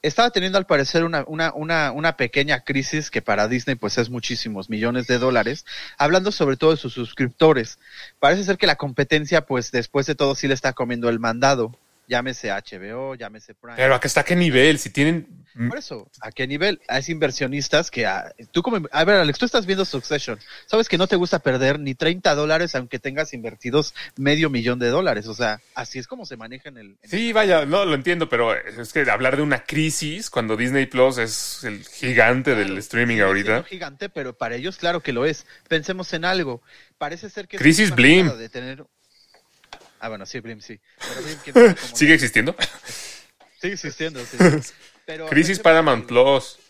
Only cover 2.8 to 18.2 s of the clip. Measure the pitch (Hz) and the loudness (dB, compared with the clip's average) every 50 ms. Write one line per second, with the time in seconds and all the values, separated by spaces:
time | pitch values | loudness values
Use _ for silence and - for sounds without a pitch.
2.8 | 131 - - 156 147 - - 113 - - 104 101 104 110 127 123 120 - 131 120 | -2 -2 -6 -6 -6 -4 -6 -6 -2 0 2 2 2 0 0 -2 -2 -4 -6 -4
3.8 | - 104 - - 117 113 123 120 - - 123 110 - 117 107 95 95 - 110 107 | -4 -4 -2 -2 -2 -2 -4 -8 -6 -6 -6 -6 -6 -8 -8 -10 -8 -6 -4 -2
4.8 | 110 117 120 127 120 - 123 120 123 131 127 120 104 113 139 - - - - - | -2 -2 -2 -2 0 0 0 2 2 2 2 2 0 0 -4 -6 -10 -16 -14 -14
5.8 | - - - - 143 151 170 185 185 208 202 - 170 139 135 - - 156 160 - | -14 -16 -4 0 2 4 4 2 2 0 -2 0 0 0 0 2 4 2 2 2
6.8 | - 127 - 127 120 113 - - 135 120 - _ 165 160 151 127 110 - - _ | -2 -10 -8 -8 -10 -10 -4 -4 -4 -4 2 _ 6 6 6 4 0 -6 -10 _
7.8 | _ - - - - - _ _ - - 170 196 202 180 196 - - 180 147 - | _ -20 -20 -20 -20 -20 _ _ 4 4 4 4 2 -2 0 2 2 2 2 0
8.8 | - 143 123 - 143 - 156 151 151 147 - 160 123 _ 135 123 117 - - 123 | -2 -6 -2 -2 0 0 0 0 0 2 0 0 0 _ -4 -4 -4 -2 -4 -4
9.8 | 117 - - 139 139 156 147 - 147 135 139 - - 139 135 127 - 135 131 - | -4 -2 -2 -2 -2 -2 -2 0 0 0 0 -2 0 -2 -2 0 -2 -4 -4 -2
10.8 | 127 117 123 117 117 120 117 113 117 117 113 120 135 135 139 123 113 110 120 _ | -4 -4 -4 -2 0 -2 -2 0 -2 -4 -2 2 2 2 2 2 -2 -6 -6 _
11.8 | _ _ _ _ _ _ 123 120 123 131 123 - - 110 98 98 - - - 92 | _ _ _ _ _ _ -4 -4 -2 -4 -8 -8 -6 -6 -6 -6 -8 -12 -18 -16
12.8 | 95 101 110 123 135 135 135 123 117 104 107 110 _ _ 107 _ _ 120 117 117 | -14 -12 -12 -10 -10 -10 -12 -12 -14 -18 -18 -20 _ _ -20 _ _ -16 -4 0
13.8 | 127 135 135 127 - 139 - 143 143 - 175 175 175 160 127 127 131 156 151 143 | 2 2 2 2 0 0 0 0 0 2 2 2 2 4 4 6 6 6 4 2
14.8 | - - - 139 143 156 170 165 151 _ - - - _ _ 117 117 240 240 294 | -2 -6 -2 0 2 2 2 -2 -6 _ -20 -20 -20 _ _ -4 -4 -4 -4 -6
15.8 | 285 - 139 110 98 _ _ - - 110 - - 131 131 143 147 175 208 196 - | -12 -12 -16 -16 -16 _ _ -18 -18 -16 -8 -8 -6 -6 -2 -2 -2 -2 -2 -4
16.8 | _ - 123 135 139 165 165 156 156 147 - - 139 127 135 143 139 - - 151 | _ -4 -4 -4 -4 -4 -4 -2 -2 -2 -2 -2 -4 -4 -4 -6 -4 0 0 0
17.8 | 170 - - 127 113 98 95 95 | 0 0 -6 -4 -4 -2 -4 -4